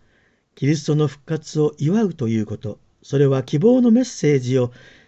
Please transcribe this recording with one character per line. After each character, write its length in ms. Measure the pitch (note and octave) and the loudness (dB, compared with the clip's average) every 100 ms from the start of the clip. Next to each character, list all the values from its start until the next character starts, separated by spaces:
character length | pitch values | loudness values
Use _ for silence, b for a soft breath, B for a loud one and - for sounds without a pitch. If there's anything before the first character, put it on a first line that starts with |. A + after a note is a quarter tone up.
| _ _ _ _ _ _ | _ _ _ _ _ _
キ 120 | C3+ | -2
リ 100 | D#3+ | -2
ス 80 | D#3+ | 0
ト 100 | D3+ | 0
の 120 | D3+ | -2
復 180 | - - | -4 -8
活 340 | D#3+ - D3+ | -8 -6 -2
を 160 | D3+ - | -2 -2
祝 240 | C#3+ G#3 | -2 0
う 120 | G#3 | -2
と 160 | E3+ A2+ | -4 -4
い 100 | A2+ | -2
う 60 | G#2 | -4
こ 100 | G#2 | -8
と、 240 | G#2 - _ _ | -12 -14 _ _
そ 160 | - C#3 | -6 0
れ 100 | C#3 | 2
は 160 | C3+ | 0
希 160 | B2+ D3 | -2 0
望 220 | G#3 B3+ | 4 4
の 100 | A#3+ | 4
メ 100 | A3+ | 2
ッ 20 | B3+ | 0
セ 320 | - D3+ C#3+ | -2 0 0
ー 20 | |
ジ 180 | B2 C3 | 0 -2
を 120 | B2 B B B | -2 B B B